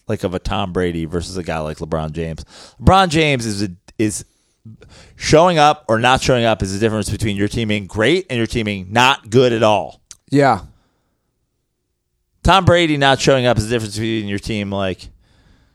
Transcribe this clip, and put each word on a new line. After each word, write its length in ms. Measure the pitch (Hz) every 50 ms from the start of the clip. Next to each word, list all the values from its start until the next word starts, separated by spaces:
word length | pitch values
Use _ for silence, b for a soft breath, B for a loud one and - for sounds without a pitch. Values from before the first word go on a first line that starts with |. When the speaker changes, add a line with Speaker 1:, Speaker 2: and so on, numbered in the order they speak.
| _ -
Speaker 1:
like, 160 | 110 - -
of 120 | 92 87
a 40 | 90
Tom 320 | - - 95 101 101 92
Brady 340 | 87 92 90 87 85 82 82
versus 300 | 76 87 87 80 82 92 95
a 60 | 82
guy 140 | 85 80 80
like 180 | 78 78 76 -
LeBron 320 | 82 78 80 80 78 78
James. 340 | 76 82 82 82 78 - - B B B B B B B
LeBron 300 | 120 170 185 190 190 175
James 360 | 139 165 156 147 139 123 113 113
is 160 | 101 98 104
a, 60 | 98 87 - _ _ - -
is 280 | 113 107 - - - _ _ _ _ _ _ _ - 110 110 - - b b b b b b
showing 420 | b - - 156 151 170 185 175 156
up 280 | 147 151 151 - - -
or 80 | 113 110
not 220 | 120 123 131 127
showing 240 | - - 131 123 117
up 160 | 113 110 -
is 120 | 107 95 98
the 60 | 98
difference 300 | 113 110 107 107 98 -
between 260 | 107 101 117 110 101
your 120 | 98 101 104
team 220 | - 123 113 107
being 180 | 104 101 98 85
great 400 | - 104 110 123 170 190 - -
and 80 | 131 117
your 100 | 113 -
team 180 | - 123 110
being 260 | 104 101 98 90 92 104
not 360 | 120 123 131 139 - - 110
good 240 | 104 127 127 127 113
at 100 | 113 117
all. 380 | 107 107 98 80 65 - _ _ - - _ _ -
Speaker 2:
Yeah. 320 | 135 143 143 139 113 90 - - - _ _ _ _ _ _ _ _ _ _ _ _ _ _ _ _ _ _ _ _ _ _ _ _ _ _ _ _ _ _ _ _ _ -
Speaker 1:
Tom 200 | - 180 196 180
Brady 320 | 165 175 175 170 156 151 143
not 220 | 139 139 135 123
showing 260 | - 147 135 131 123
up 120 | 123 113 110
is 80 | 107
the 40 | 107 123
difference 200 | 117 110 104 101
between 320 | 107 113 113 113 113 104 101
your 120 | 101 101
team, 320 | - - 113 104 104 98
like, 380 | 101 98 98 92 90 - - - - _ _ _ _ _ _ _ _ _ _ _ _